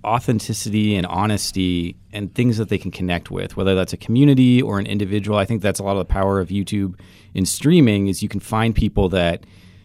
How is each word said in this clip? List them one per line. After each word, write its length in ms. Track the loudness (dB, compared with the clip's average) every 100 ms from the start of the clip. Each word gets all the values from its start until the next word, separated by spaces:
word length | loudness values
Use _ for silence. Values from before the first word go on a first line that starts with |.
authenticity 920 | -2 -2 0 -2 -2 -6 -2 0 0 0
and 100 | -2
honesty 880 | -2 -2 -2 -4 -2 0 0 -4 -10 -14
and 220 | -10 -6
things 240 | 0 0 0
that 120 | -2
they 100 | -4
can 100 | -4
connect 400 | -6 -4 -4 -4
with, 260 | -8 -8 -4
whether 200 | 0 0
that's 180 | 0
a 40 | -6
community 600 | -2 4 6 6 6 4
or 200 | 2 -2
an 80 | -2
individual. 500 | -4 -2 -2 0 0
I 80 | 0
think 160 | -2
that's 180 | -2 -2
a 40 |
lot 80 | -2
of 80 | -4
the 120 | -2
power 280 | 0 0 0
of 100 | -2
YouTube 500 | -4 -4 -4 -4 -8 -18 -20 -8 -2
and 120 | -2
streaming 600 | 0 4 6 6 4 0
is 160 | -2
you 60 | -6
can 100 | -6
find 340 | -4 -2 0
people 360 | 0 0 0 0
that, 360 | 2 0 -2 -10 -20 -20 -20